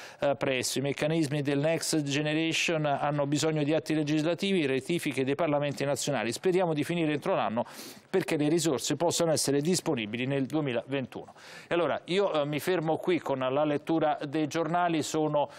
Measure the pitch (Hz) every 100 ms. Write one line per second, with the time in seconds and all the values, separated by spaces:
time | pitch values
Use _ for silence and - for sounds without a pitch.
0 | - - 143 135 139 127 117 - 139 135
1 | 151 165 156 151 139 143 147 165 - 160
2 | 143 139 151 151 165 160 - 160 151 139
3 | 147 147 143 143 160 156 143 156 - 156
4 | 147 156 151 175 196 190 143 135 - 175
5 | 156 135 131 139 165 147 143 139 139 135
6 | - 135 107 120 190 180 180 151 143 175
7 | 160 147 180 170 107 113 120 - - -
8 | - 190 - 160 147 170 156 123 - 151
9 | 170 - 170 143 - 143 151 185 - 135
10 | 107 117 131 139 131 156 147 117 117 139
11 | 123 - - - - - - 170 156 113
12 | - 180 196 156 143 147 180 185 160 156
13 | - 165 - 135 131 135 151 147 - 160
14 | 156 143 147 151 151 160 160 175 175 165
15 | 131 160 151 147 143